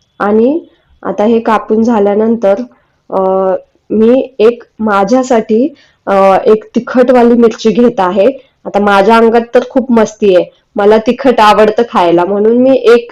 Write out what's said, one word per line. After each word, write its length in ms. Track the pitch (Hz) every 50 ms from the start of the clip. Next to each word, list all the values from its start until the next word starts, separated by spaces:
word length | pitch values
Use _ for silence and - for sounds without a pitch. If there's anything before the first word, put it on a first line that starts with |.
| _ _ _ -
आणि 460 | - 208 220 220 226 262 302 339 - - _ _ _ _ _ _ -
आता 200 | 190 185 - 208
हे 160 | 220 233 226
कापून 440 | 226 - 165 - - - 220 220 226
झाल्यानंतर, 720 | 240 233 214 202 202 202 208 220 226 233 226 269 294 302 285 247 254 _ _ _ _ _ _ _ -
अ, 120 | 180 190 190 190 190 190 190 190 185 185 - _ _ _ _ -
मी 440 | - 214 220 226 254 269 269 - _ -
एक 240 | 208 233 240 233 - _ _ -
माझ्यासाठी, 960 | 220 220 202 196 196 190 247 262 254 254 254 220 220 - 220 220 262 320 - - _ _ _ _ -
अ, 80 | - 196 196 196 196 190 185 -
एक 180 | - 220 214 - - -
तिखटवाली 580 | 226 226 - - 254 254 262 254 247 233 240 240
मिरची 360 | 233 233 220 226 - - 226
घेत 300 | 185 220 240 233 - -
आहे. 280 | 185 180 185 202 196 262 269 - - _ _ _ -
आता 140 | 196 - 202
माझ्या 380 | 202 202 202 196 190 214 226 226
अंगात 240 | 226 226 226 240 233 - -
तर 40 | 247 247 -
खूप 220 | - 269 226 -
मस्ती 440 | 233 226 214 214 - - 214 202 185
आहे, 100 | 175 - - _ _ _ _ -
मला 220 | 214 202 208 214 220
तिखट 420 | 220 254 240 - - 277 233 226
आवडतं 440 | 214 208 208 - 214 214 214 - 233
खायला, 420 | - - 180 180 170 170 175 175
म्हणून 320 | 190 202 202 208 220 233 247
मी 140 | 254 262
एक 400 | 269 247 - 214 233 240 233 -